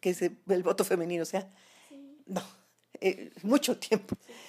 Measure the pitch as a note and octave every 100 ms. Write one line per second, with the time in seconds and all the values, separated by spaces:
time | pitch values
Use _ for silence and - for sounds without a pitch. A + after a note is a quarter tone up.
0 | F#3 F3 F3 - - F#3 F3+ F#3+ F#3+ F#3
1 | E3 E3+ D#3+ F#3+ F#3+ - - - - C#4
2 | C#4 D4 - F#3+ - - _ _ _ -
3 | F#3+ F#3+ - - G3+ C#4 C4 B3 - G3+
4 | G3 - - -